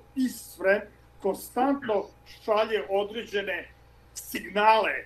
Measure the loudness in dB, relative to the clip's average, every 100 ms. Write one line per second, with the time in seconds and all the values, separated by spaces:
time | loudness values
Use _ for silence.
0 | -8 -2 -2 -2 -16 -2 2 2 0 -18
1 | -20 -6 -4 -4 -4 0 2 0 0 -2
2 | -2 -12 -20 -10 0 2 2 0 0 -2
3 | -2 -6 -6 -4 -4 -6 -8 -16 -20 -20
4 | -20 -18 -10 -10 -4 2 6 6 4 -2